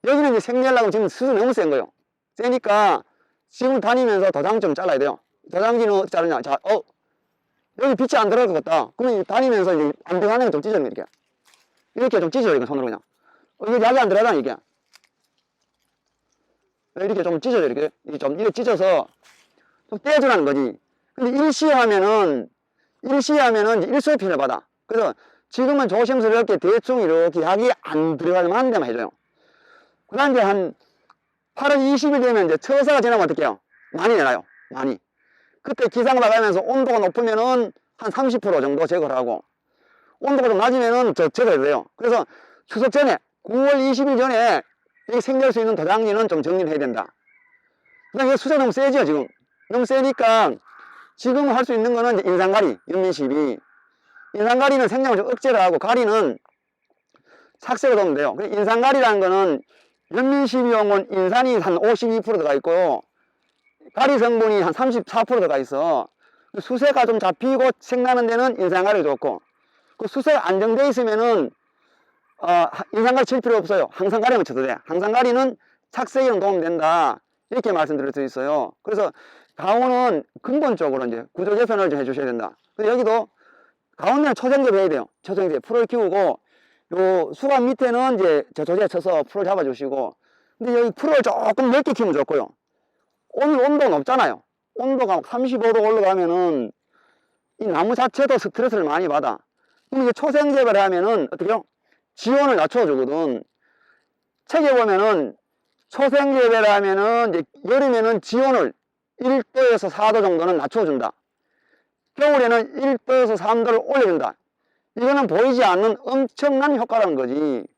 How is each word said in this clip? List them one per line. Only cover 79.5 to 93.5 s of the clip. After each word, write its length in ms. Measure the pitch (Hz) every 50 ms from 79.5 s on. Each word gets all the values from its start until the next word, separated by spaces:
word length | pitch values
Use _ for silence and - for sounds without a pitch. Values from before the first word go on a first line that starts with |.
| _
가온은 680 | - 151 185 208 240 254 254 247 247 254 240 190 147 - _ _ -
근본적으로 640 | - - 254 302 302 269 220 160 165 143 135 131 127
이제 180 | 120 117 117 117 _ _
구조 220 | - 185 202 208
개선을 340 | 220 240 220 226 202 190 170
좀 100 | 147 143
해주셔야 260 | 135 127 131 143 139
된다. 300 | 127 120 117 107 87 - _ _ _ _
근데 160 | - 214 214
여기도 380 | 240 247 240 214 226 233 220 _ _ _ _ _ _ _ _ _ _ _ _ _ _
가온에는 380 | - 143 190 247 285 302 285 233
초생제 400 | - 247 254 277 277 269 247 202
해야 140 | 196 190 175
돼요. 180 | 156 131 - _ _ _
초생제 380 | _ - 196 196 190 175 151 127
풀을 260 | - - 226 240 226
키우고, 520 | 226 240 240 214 180 180 202 190 160 - - _ _ _ _ _ _ _ _ _ _ 170
요 380 | 180 190 185 190 180 160 - 160
수갑 300 | - - 269 277 262 240
밑에는 560 | 254 269 - 262 247 233 240 254 262 254 196
이제 240 | 190 175 156 147 - _ _
저조제 320 | - 151 165 175 196 208
쳐서 360 | 175 - 175 - 185 175 156 139
풀을 220 | - - 202 190
잡아주시고. 720 | 180 196 190 160 135 127 117 143 131 135 135 123 92 - _ _ _ _ _ _ _ _
근데 220 | _ 226 247 240 240
여기 120 | 240 233
풀을 300 | - - - 311 302 277 214
조금 480 | 233 196 233 - 214 214 - 262 247
넓게 220 | 247 285 277 330 233
키우면 200 | - 233 190 147
좋고요. 360 | 143 135 - 156 139 110 - _ _ _ _ _ _ _ _ _ _ _ _ _ _ _ _
오늘 320 | - - 269 294